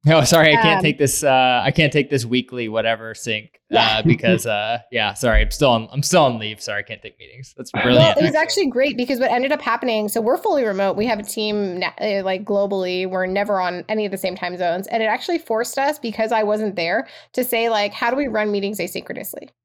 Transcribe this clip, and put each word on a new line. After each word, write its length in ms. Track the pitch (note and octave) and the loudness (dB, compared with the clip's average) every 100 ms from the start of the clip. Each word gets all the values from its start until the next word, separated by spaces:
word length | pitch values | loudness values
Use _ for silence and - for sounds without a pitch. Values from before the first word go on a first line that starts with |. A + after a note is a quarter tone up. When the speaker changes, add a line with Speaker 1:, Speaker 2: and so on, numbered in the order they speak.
| D3 | 6
Speaker 1:
"No, 120 | D#3+ | 4
sorry, 280 | B2+ E3 D#3 D3+ | 6 6 6 6
I 40 | |
can't 160 | D#3+ - | 4 4
Speaker 2:
Um, 40 | |
Speaker 1:
take 160 | E3 C#3+ | 0 0
this, 240 | C#3 - | 0 2
uh, 380 | C#3+ C3 B2+ B2 | 2 4 4 2
I 60 | A2+ | 0
can't 220 | C3+ D3+ | 2 2
take 180 | D3 C3 | 2 0
this 140 | C#3 | -2
weekly 440 | A2+ B2+ B2 B2 A2+ | 0 -2 -2 -8 -4
whatever 460 | A2 A2+ A2 A2+ | -2 0 -2 -6
sync, 460 | A2 A#2 G#2+ A2 _ _ | -10 -6 -6 -8 _ _
Speaker 2:
Yeah. 280 | A#2 A2+ A2 | 2 2 2
Speaker 1:
uh, 40 | |
because, 440 | G#2+ - - - A#2+ | 2 2 2 0 0
uh, 320 | G#2 G#2+ A#2+ _ | -2 -2 -6 _
yeah, 220 | A#2 G#2+ | -2 -2
sorry, 280 | G#2+ B2 A2 | 0 2 2
I'm 80 | A2 | 2
still 180 | - C#3 | 2 4
on, 180 | A#2 A2 | 4 0
I'm 100 | C3+ | -6
still 220 | D3 F3+ | 2 4
on 140 | C#3 A#2 | 4 2
leave. 220 | G#2+ G#2+ | -8 -10
Sorry, 200 | - G#2 | -6 -8
I 20 | |
can't 180 | - G#2+ | -8 -14
take 160 | A2 _ | -16 _
meetings." 340 | - B2+ C3+ - | -20 -20 -20 -18
That's 140 | B2+ | -10
Speaker 2:
Well, 100 | - | -2
Speaker 1:
brilliant, 320 | B2 B2 - - | 4 6 6 6
Speaker 2:
it 40 | |
was 120 | - | 2
Speaker 1:
actually. 60 | D4+ | 2
Speaker 2:
actually 240 | E4+ - D#4 | 0 0 0
great 260 | A#3+ C#4+ A3+ | 0 0 0
because 240 | B3 B3+ | -2 0
what 100 | B3 | 0
ended 220 | B3 C4+ | 0 0
up 100 | C#4+ | -2
happening, 460 | B3 A#3 B3+ A3 G#3 | -2 -2 -2 -2 -2
so 120 | A#3 | -2
we're 180 | A3 E4 | 0 0
fully 260 | A4+ D4+ | 0 0
remote. 320 | A3+ F#3+ G3 F3+ | 0 0 -2 0
We 100 | A#3 | -2
have 120 | G#3+ | -2
a 40 | |
team 540 | G#3+ A3+ G#3+ G#3 G3+ F3+ | -4 -6 -4 -2 -4 -4
na-, 100 | F3+ - | -6 -4
uh, 220 | A3 G3 | -4 -2
like, 200 | F#3+ F#3+ | -2 -4
globally. 640 | G#3 G3+ G3+ G3 F#3 F3+ F#3 | -2 -2 0 -2 -2 -4 -4
We're 180 | F#3 F#3 | -2 -2
never 340 | F#3+ G3+ F#3+ | -2 0 0
on 240 | F3+ F3+ - | -2 -4 -4
any 180 | G#3+ G3+ | -4 -2
of 40 | |
the 80 | F#3+ | -4
same 160 | F#3+ F#3 | -6 -6
time 200 | F3+ F3+ | -8 -4
zones. 300 | F3 F3 F#3+ | -2 -2 -4
And 140 | A3+ | -2
it 40 | A3 | -2
actually 320 | A#3 - E4+ | -2 -2 -4
forced 400 | - A3 A#3+ - | -2 -4 -2 -2
us, 200 | C#4 D4 | -2 -2
because 320 | A#3 G#3+ A3 | -8 -4 -2
I 100 | A3+ | 0
wasn't 320 | G#3 G#3+ G#3+ F#3 | 0 0 -2 -4
there, 300 | E3+ G#3 B3+ - - | -2 -2 -4 -16 -8
to 100 | - | -4
say, 240 | B3 A#3 A#3 | -2 0 2
like, 240 | A3 G#3 | 0 -2
"How 180 | - A#3+ | -2 -2
do 60 | B3+ | -2
we 100 | C#4 | -2
run 240 | G#3+ G#3+ | -2 -2
meetings 280 | G3+ G3+ G#3 | -2 -4 -6
asynchronously?" 720 | E3+ F3+ - - - - - _ | -6 -8 -10 -12 -12 -14 -18 _